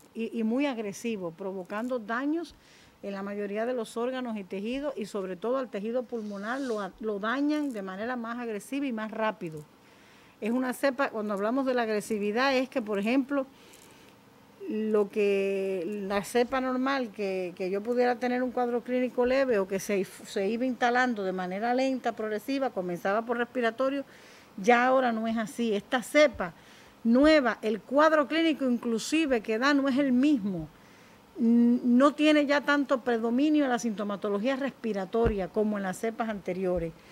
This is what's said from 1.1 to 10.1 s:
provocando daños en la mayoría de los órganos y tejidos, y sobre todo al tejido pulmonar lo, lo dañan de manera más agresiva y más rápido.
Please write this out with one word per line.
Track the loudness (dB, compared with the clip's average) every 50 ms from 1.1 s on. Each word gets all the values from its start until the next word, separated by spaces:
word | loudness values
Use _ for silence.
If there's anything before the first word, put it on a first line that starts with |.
| -4 -4 -6 -8
provocando | -8 -8 -8 -8 -8 -8 -8 -6 -6 -6 -4 -4 -4 -6
daños | -4 -4 -4 -4 -2 -2 -2 -2 -4 -8 -14 -20 _ -20 -20 -20 -20 -20 _ -12 -10
en | -10 -8
la | -8 -8
mayoría | -8 -6 -6 -6 -4 -4 -4 -2
de | -2 -2
los | -4 -6 -6 -6
órganos | -4 -4 -4 -4 -4 -6 -6 -6
y | -8 -8
tejidos, | -8 -8 -6 -6 -4 -4 -4 -4 -6 -6
y | -6 -8
sobre | -6 -6 -6 -6 -6 -8
todo | -6 -4 -2 -2 -2
al | -4 -6
tejido | -8 -6 -6 -4 -4 -4 -4
pulmonar | -4 -8 -8 -8 -8 -10 -8 -6 -6 -6 -6
lo, | -4 -4 -4 -4 -4 -8 -10 -8
lo | -6 -6 -4 -4
dañan | -2 -2 -2 0 0 0 0 0 -2 -4
de | -6 -6
manera | -8 -8 -8 -8 -6 -6 -6
más | -6 -6 -8 -8 -8
agresiva | -6 -6 -6 -8 -8 -6 -6 -4 -4
y | -4
más | -4 -4 -6 -6
rápido. | -4 -2 -2 -2 -2 -2 -10 -10 -10 -12 -14 -16 -20 -20 -20 -20 -20 -20 -20 -20